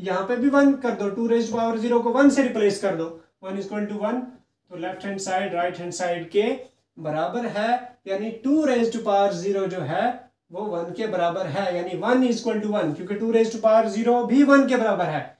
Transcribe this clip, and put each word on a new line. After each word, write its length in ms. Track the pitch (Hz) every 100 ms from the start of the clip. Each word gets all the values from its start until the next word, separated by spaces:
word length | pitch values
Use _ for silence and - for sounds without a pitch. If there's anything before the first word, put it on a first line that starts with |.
यहाँ 260 | 185 185 196
पे 80 | 240
भी 120 | 277
वन 240 | 277 277 269
कर 160 | 240
दो, 160 | 208 202
टू 180 | 233 226
raise 180 | 233 220
to 80 | 226
power 220 | 226 226
zero 220 | 233 240
को 80 | 233
वन 180 | 254 277
से 140 | 269
replace 380 | 240 214 202 -
कर 140 | 196 165
दो, 120 | 165 - _ _
one 160 | 190 196
is 60 | 196
equal 220 | 208 208
to 140 | 208
one, 200 | 214 254 254 - _ _ _
तो 60 | 170
left 280 | 180 185 196
hand 140 | 196
side 340 | 190 185 196
right 240 | 170 180 175
hand 140 | 175
side 360 | 170 180 170 165
के 120 | 202 226 262 - _ _ -
बराबर 480 | 156 156 147 240 226
है, 520 | 208 226 247 - - 190
यानी 240 | 190 220 226
टू 220 | 269 311 285
raise 240 | 240 226
to 120 | 226 208
power 260 | 196 202 170
zero 320 | 196 196 185
जो 120 | 180
है 460 | 139 180 240 247 - _ _
वो 100 | 170 175
वन 280 | 170 170
के 140 | 226 220
बराबर 400 | 185 170 180 175
है, 280 | 185 190 175
यानी 240 | 175 165
one 220 | 214 254 247
is 160 | 226
equal 200 | 233 214
to 100 | 208
one, 220 | 208 160 143
क्योंकि 200 | 180 202
टू 160 | 226
raise 180 | 226 220
to 120 | 226
power 260 | 220 220 220
zero 340 | 202 233 240 226
भी 160 | 269 277
वन 220 | 277 254
के 80 | 233
बराबर 280 | 220 185 165
है 300 | 147 -